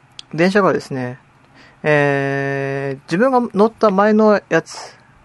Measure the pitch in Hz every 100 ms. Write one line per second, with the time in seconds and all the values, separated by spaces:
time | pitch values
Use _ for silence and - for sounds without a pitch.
0 | _ - - 151 185 202 185 139 - 131
1 | 123 127 _ _ _ - - _ 156 147
2 | 143 139 139 139 139 139 139 139 139 135
3 | - 170 262 254 240 190 226 - 220 190
4 | 214 214 214 196 - 165 - - - -
5 | _ _